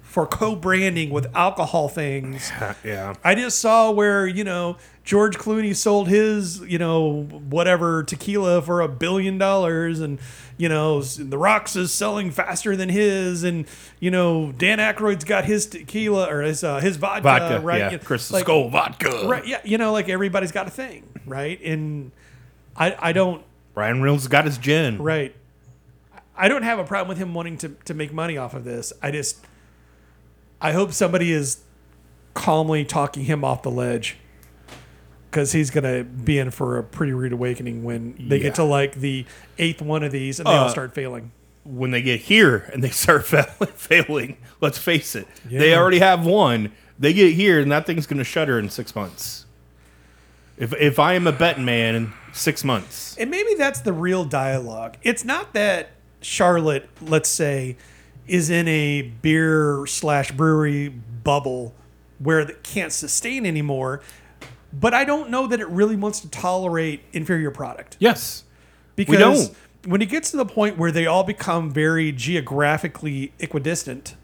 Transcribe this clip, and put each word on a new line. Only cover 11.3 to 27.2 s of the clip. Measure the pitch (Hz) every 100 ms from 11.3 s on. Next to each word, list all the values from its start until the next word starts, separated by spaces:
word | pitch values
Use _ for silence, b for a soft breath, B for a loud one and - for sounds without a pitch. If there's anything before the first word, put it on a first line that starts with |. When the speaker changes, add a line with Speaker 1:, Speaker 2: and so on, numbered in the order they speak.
| 139
Speaker 1:
Rock's | 190 214 208 185
is | 180
selling | - 208 208 185
faster | 139 175 175 214 190
than | 185
his, | 190 208 190 185 175
and, | 175 170 147 B B B
you | 180
know, | 180 175 165 151
Dan | 127 180 214
Aykroyd's | 214 208 214 196
got | 147 202 143
his | 208 202
tequila | 175 - 214 214 196 170
or | 147
his, | 147 151
uh, | 165 139
his | 180 160
vodka, | 196 202
Speaker 2:
Vodka, | 139 127 170 113
Speaker 1:
right? | - 170
Speaker 2:
yeah. | 101
Speaker 1:
You | 110
know, |
Speaker 2:
Crystal | - 123 - 196
Speaker 1:
like, | 180
Speaker 2:
Skull | 156 120
vodka. | 127 - - - 240 202
Speaker 1:
right? | 247 226
Yeah, | 254
you | 208 220
know, | 220
like, | 214 185
everybody's | 185 196 196 180
got | 196 190
a |
thing, | - 262 143 - - 139
right? | 135 147 180
And | 165 160 151 147 131 _ b b b b _ -
I, | 165 -
I | 165
don't | 170 185 170 - _ _ -
Speaker 2:
Ryan | 107 127
Reynolds | 135 143 127
got | 143 151
his | 127
gin. | 127 156 147 104
Speaker 1:
Right. | 151 160 135 - _ _ _ _ _ _ _ - _ -
I | 190
don't | 277
have | 226 226
a |
problem | 165 196 185
with |
him | 185